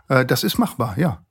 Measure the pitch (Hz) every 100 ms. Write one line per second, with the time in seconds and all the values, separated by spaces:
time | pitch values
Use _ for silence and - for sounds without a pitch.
0 | - 131 127 123 208 - 220 - 113 95
1 | 170 92 _